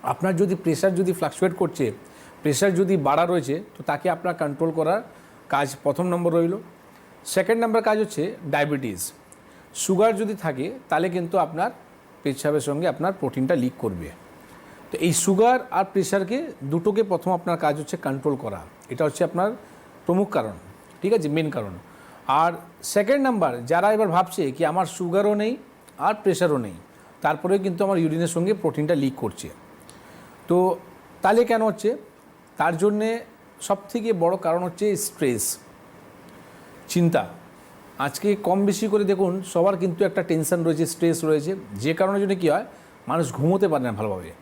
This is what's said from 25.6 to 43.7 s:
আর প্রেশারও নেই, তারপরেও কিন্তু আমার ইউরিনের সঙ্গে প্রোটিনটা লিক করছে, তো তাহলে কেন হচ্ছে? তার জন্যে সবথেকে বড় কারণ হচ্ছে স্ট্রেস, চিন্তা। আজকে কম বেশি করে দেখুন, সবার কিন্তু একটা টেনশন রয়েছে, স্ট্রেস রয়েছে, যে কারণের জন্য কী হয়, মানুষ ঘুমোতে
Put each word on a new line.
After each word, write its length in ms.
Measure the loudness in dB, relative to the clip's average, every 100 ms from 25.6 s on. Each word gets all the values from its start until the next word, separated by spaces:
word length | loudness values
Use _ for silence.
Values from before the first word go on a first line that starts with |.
| -10 -20 -20 -2 -2
আর 80 | 0
প্রেশারও 360 | 0 2 2 0 -2
নেই, 100 | -10 -20 -20 -20 -4
তারপরেও 360 | -2 0 0 0 0
কিন্তু 140 | -2 0
আমার 120 | 2
ইউরিনের 300 | 0 0 -2 0
সঙ্গে 160 | 0 0
প্রোটিনটা 320 | -2 -2 0 0
লিক 120 | 0 -2
করছে, 260 | -8 -8 -16 -16 -20 -20 -20 -20 -20 -20 -20 -20 0
তো 100 | 2 4 0 -8 -20 -20 -2
তাহলে 180 | 2 4 4
কেন 120 | 2 2
হচ্ছে? 200 | 0 -2 -2 -8 -20 -20 -20 -20 -2
তার 140 | 0 2
জন্যে 260 | 0 2 -2 -4 -8 -20 -20 -18 -4
সবথেকে 420 | -4 -2 -6 -2 2
বড় 120 | 2 2 0
কারণ 160 | 0 -2
হচ্ছে 180 | -2 -2 0 -4
স্ট্রেস, 380 | -2 0 0 -4 -6 -14 -20 -20 -20 -20 -20 -20 -20 -20 -20 -20 -20 -4
চিন্তা। 300 | 2 4 2 -2 -12 -20 -20 -20 -20 -20 -6 -6
আজকে 220 | -2 0 0 2
কম 120 | 2 2
বেশি 180 | 0 0
করে 120 | 0 2
দেখুন, 200 | 2 0 -2 -2
সবার 280 | 2 2 2
কিন্তু 180 | -2 0 0
একটা 140 | 0 0
টেনশন 300 | 0 0 0 2
রয়েছে, 180 | 0 -2
স্ট্রেস 260 | 0 0 2 2
রয়েছে, 240 | 0 0 -8 -8 -4
যে 100 | -2 0
কারণের 220 | 0 0
জন্য 120 | 0 0
কী 60 | 2
হয়, 140 | 0 -2 -16 -20 -20 -4
মানুষ 160 | -2 -2 0
ঘুমোতে 280 | 2 2 2